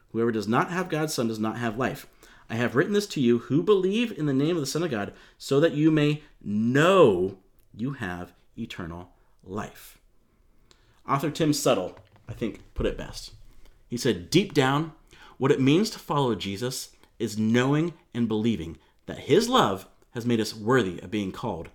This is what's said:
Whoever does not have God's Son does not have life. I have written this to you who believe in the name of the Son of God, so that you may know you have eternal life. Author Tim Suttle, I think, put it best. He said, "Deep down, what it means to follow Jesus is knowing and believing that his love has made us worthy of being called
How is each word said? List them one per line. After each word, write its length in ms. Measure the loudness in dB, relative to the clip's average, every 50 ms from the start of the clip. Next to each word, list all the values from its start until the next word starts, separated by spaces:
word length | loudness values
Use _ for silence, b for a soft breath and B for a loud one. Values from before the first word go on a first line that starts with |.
| _ _ -2
Whoever 180 | 0 0 0
does 180 | 0 0 -2 0
not 220 | 2 0 0 0
have 180 | -2 -4 -4 -4
God's 260 | -2 -4 -2 -2 -2
Son 120 | -2 -2
does 140 | -2 -2 -2
not 180 | -4 -4 -4 -4
have 180 | -6 -6 -4
life. 300 | -2 -4 -4 -4 -6 -12 -18 b b b b b b b b
I 60 | -4
have 200 | -2 -2 0 0
written 160 | -2 -4 0 -2
this 140 | -2 -2
to 160 | -2 -4 0 2
you 160 | 2 2 2
who 240 | 0 0 -2 0 2
believe 540 | 2 2 2 2 0 0 0 -2 -4 -4
in 100 | -4 -4
the 80 | -2 0
name 200 | 0 0 0 0
of 60 | -2
the 60 | -4
Son 160 | -4 -4 -4 -4
of 80 | -4
God, 240 | -4 -4 -6 -8 B B B B B B
so 220 | -4 0 2 4
that 120 | 4 4 2
you 180 | 4 4 4
may 320 | 4 4 4 2 2 -2 B B B B -8
know 960 | -4 -2 0 0 2 4 4 6 6 8 8 8 8 6 4 0 -2 -4 -8 _ _ _ _ _ _ -12
you 200 | -8 -8 -8 -6
have 400 | -6 -8 -8 -8 -8 -10 -14 -16 _ _ _ _
eternal 560 | -14 -12 -12 -10 -12 -12 -12 -12 -14 -14 -18 _ _ _ _ _ _ _
life. 540 | -10 -10 -10 -10 -10 -14 -18 -20 -20 -20 _ _ _ _ _ _ _ _ _ _ _ _ _ b b b b b b b b b -2
Author 220 | -2 0 0 -2
Tim 220 | -2 0 0 2 2
Suttle, 440 | 2 2 2 2 2 0 -4 -8 -14 -20 _ _ -20 _ -16
I 60 | -8
think, 260 | -6 -6 -6 -6 -10 -16 -12 -6
put 100 | -4 -2
it 140 | -2 -2 -4
best. 340 | -8 -12 -12 -14 -16 -16 -18 -20 -20 -20 b b b b b b b _
He 80 | -8
said, 320 | -2 0 0 0 0 -4 2
"Deep 240 | 2 2 2 4 2
down, 400 | 2 2 2 2 0 -2 -4 -8 -16 B B B B B B B B
what 120 | 2 2
it 100 | 2 4
means 280 | 4 4 4 4 2 0
to 80 | -4 -10
follow 360 | -8 -4 -2 0 0 0 0
Jesus 560 | -2 -4 -6 -6 -6 -6 -6 -6 -8 -10 -14 b b b b b _
is 200 | -6 -6 -2 0
knowing 560 | 2 4 4 4 4 4 2 2 0 -2 -6 -10 _ _ -4
and 160 | -4 -2 0
believing 480 | 0 0 0 0 0 0 -4 -8 -12 b b b b b _
that 140 | -14 -12 -12
his 280 | 0 2 4 4 4 4
love 400 | 4 4 4 2 0 -4 -6 -14 _ _ _ _
has 160 | _ -6 -2
made 120 | 0 0 0
us 160 | 0 -2 -6
worthy 460 | -6 0 2 2 2 2 0 -4 -8
of 100 | -10 -8
being 220 | -6 -4 -4 -6 -6
called 380 | -8 -8 -8 -8 -8 -10 -14 -16